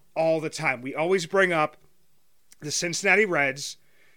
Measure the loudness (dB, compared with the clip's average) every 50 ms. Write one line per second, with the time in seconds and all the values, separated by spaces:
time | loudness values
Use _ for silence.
0 | -20 -12 -4 0 2 2 2 0 -2 -6 -8 -4 -4 -4 -4 -4 -6 -8 -4 -2
1 | 0 2 2 0 0 0 2 4 4 4 4 2 0 0 -2 -10 -20 -20 -20 _
2 | _ -20 -20 _ _ _ _ -20 _ -20 -20 -14 -10 -6 -6 -4 -4 -4 -6 -2
3 | 2 2 4 4 4 2 2 0 0 -2 -2 -6 -10 -12 -14 -16 -20 -20 -20 -20
4 | -20 -20 -20